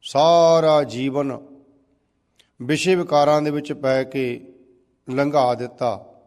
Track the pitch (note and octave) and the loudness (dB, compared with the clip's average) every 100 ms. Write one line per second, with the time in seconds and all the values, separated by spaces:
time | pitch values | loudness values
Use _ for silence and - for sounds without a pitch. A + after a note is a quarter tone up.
0 | - C#3 D#3 E3+ E3 E3 D#3+ D3+ C#3 A2+ | -4 0 4 6 6 4 4 2 0 -4
1 | C3+ C3+ C#3 B2 - - _ _ _ _ | -4 -2 -4 -6 -14 -20 _ _ _ _
2 | _ _ _ _ _ _ B2 D3+ E3 F#3 | _ _ _ _ _ _ -4 -2 0 0
3 | F3 D3 D3 D3+ D3+ D3 D3 C#3+ C#3 C3 | 2 2 4 2 0 -6 -8 -6 -2 -2
4 | C3 C3+ B2+ A#2+ - - _ _ _ _ | -2 -4 -6 -6 -14 -20 _ _ _ _
5 | - C3 C#3+ C#3+ B2+ A#2+ B2 - B2 G2 | -10 -4 0 0 0 -2 -6 -6 -6 -6
6 | - - | -12 -20